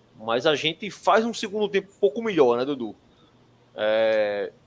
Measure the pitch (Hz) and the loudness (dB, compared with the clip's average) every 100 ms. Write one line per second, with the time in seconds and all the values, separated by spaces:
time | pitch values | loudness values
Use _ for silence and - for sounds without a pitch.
0 | _ - 110 120 156 139 151 - 208 - | _ -12 -2 0 2 0 -2 -4 -10 -4
1 | - 196 233 214 214 208 208 196 190 _ | 2 2 2 -4 -8 -4 -2 -2 -6 _
2 | 202 233 226 170 127 120 135 139 110 - | 0 0 -2 4 4 4 -2 -4 -8 -10
3 | _ _ _ _ _ _ _ - 107 110 | _ _ _ _ _ _ _ -4 0 2
4 | 110 110 104 101 95 - | 2 2 0 -2 -6 -10